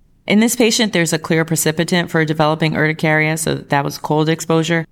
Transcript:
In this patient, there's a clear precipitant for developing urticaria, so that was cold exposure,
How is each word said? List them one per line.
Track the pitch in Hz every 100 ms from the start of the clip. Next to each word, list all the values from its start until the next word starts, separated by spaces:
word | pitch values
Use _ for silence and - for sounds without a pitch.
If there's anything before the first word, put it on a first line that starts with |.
| _ _ -
In | 208
this | 233
patient, | - 226 220 214
there's | 185 170
a | 160
clear | - 160
precipitant | 160 160 160 156 160 180 170
for | 165
developing | 156 156 151 156 160 -
urticaria, | 156 156 160 156 156 160
so | - 139
that | - 143
was | 147 -
cold | - 151 156
exposure, | 160 - 165 160 165 160